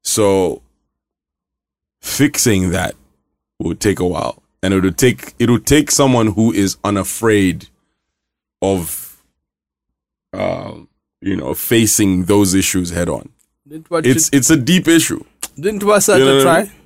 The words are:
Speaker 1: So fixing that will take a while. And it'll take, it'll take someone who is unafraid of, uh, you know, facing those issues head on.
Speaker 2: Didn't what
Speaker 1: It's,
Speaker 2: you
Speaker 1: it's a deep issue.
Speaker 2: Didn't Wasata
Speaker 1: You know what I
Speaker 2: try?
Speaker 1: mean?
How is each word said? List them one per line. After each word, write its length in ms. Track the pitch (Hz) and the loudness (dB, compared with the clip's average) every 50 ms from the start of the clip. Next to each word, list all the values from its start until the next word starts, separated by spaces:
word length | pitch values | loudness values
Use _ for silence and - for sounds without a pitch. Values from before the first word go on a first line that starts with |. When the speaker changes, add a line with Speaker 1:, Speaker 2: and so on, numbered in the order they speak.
Speaker 1:
So 600 | _ - - 113 107 98 98 95 92 82 62 - _ _ _ _ _ _ _ _ _ _ _ _ _ _ _ _ _ _ _ _ _ _ _ _ _ _ _ _ | _ -4 -2 0 2 2 2 2 0 -2 -4 -8 _ _ _ _ _ _ _ _ _ _ _ _ _ _ _ _ _ _ _ _ _ _ _ _ _ _ _ _
fixing 720 | - - - - 139 143 - - - 123 104 95 92 90 | -12 -10 -2 0 0 0 0 0 0 2 2 2 0 0
that 240 | 87 92 87 - - _ _ _ _ _ _ _ _ _ _ _ _ _ | -2 -2 -4 -6 -8 _ _ _ _ _ _ _ _ _ _ _ _ _
will 160 | - 85 85 | -8 -8 -6
take 240 | - - 104 92 90 | -2 -2 -2 0 0
a 60 | 90 | -2
while. 340 | 90 82 76 - 60 - _ _ _ _ _ - | -2 -2 -4 -6 -6 -8 _ _ _ _ _ -2
And 100 | 95 98 | 0 0
it'll 180 | 95 90 95 82 | 2 2 0 0
take, 400 | - 131 123 - - - - _ - | 2 0 0 0 -2 -10 -20 _ -2
it'll 200 | 117 113 120 107 | 0 2 2 0
take 320 | - - 139 151 147 - | 2 2 2 2 2 0
someone 360 | - - 143 135 127 120 110 | 0 2 2 4 4 2 2
who 240 | 107 92 104 113 117 - | 0 0 0 0 0 2
is 240 | 101 101 95 - _ - | 0 -2 -2 -4 _ -4
unafraid 840 | 101 101 98 90 - - - 117 113 107 104 98 90 82 85 - _ _ _ _ _ _ _ _ _ _ _ _ _ _ _ _ _ _ _ | -2 -2 -2 -4 -6 -8 -2 0 2 2 4 2 0 -2 -4 -12 _ _ _ _ _ _ _ _ _ _ _ _ _ _ _ _ _ _ _
of, 600 | 92 98 98 90 82 76 - - - - - _ _ _ _ _ _ _ _ _ _ _ _ _ _ _ _ _ _ _ _ _ _ _ - | -2 -2 -2 -2 -4 -8 -12 -14 -16 -18 -20 _ _ _ _ _ _ _ _ _ _ _ _ _ _ _ _ _ _ _ _ _ _ _ -8
uh, 400 | 98 98 92 87 87 98 101 - 80 - _ _ _ _ _ _ _ | -6 -4 -4 -4 -6 -10 -14 -16 -18 -20 _ _ _ _ _ _ _
you 140 | - 98 98 | -6 -6 -6
know, 180 | - 65 65 - | -4 -4 -6 -8
facing 720 | - - - 120 113 113 104 - - 107 98 92 90 90 | -8 -2 0 2 2 2 2 2 2 2 2 2 0 0
those 280 | 85 101 101 101 92 90 | 2 2 2 2 2 2
issues 380 | 98 95 - - 92 90 85 | 0 0 0 -2 -4 -4 -4
head 180 | 87 85 87 87 | -4 -4 -4 -4
on. 200 | 71 58 - - _ _ _ _ _ _ _ | -6 -8 -10 -16 _ _ _ _ _ _ _
Speaker 2:
Didn't 220 | 139 151 160 160 _ | -20 -20 -20 -12 _
what 140 | 170 160 160 | -6 -2 0
Speaker 1:
It's, 240 | 120 131 - - - | 0 0 2 0 0
Speaker 2:
you 60 | 139 | 0
Speaker 1:
it's 120 | 139 123 - | 0 2 2
a 80 | 160 | 0
deep 300 | 147 120 131 180 185 - | 0 2 2 0 2 4
issue. 360 | 156 170 165 - - - - - _ _ _ - - _ - | 4 2 2 2 0 -6 -8 -10 _ _ _ -16 -16 _ -8
Speaker 2:
Didn't 220 | 151 208 214 196 | -6 -6 -6 -2
Wasata 380 | 202 202 208 202 196 - 202 131 | 0 2 2 2 2 2 2 4
Speaker 1:
You 60 | 135 | 4
know 120 | 135 135 | 4 4
what 100 | 135 135 | 4 4
I 60 | - 165 175 | 4 2 2
Speaker 2:
try? 20 | 214 | 0
Speaker 1:
mean? 80 | - - _ _ | -4 -14 _ _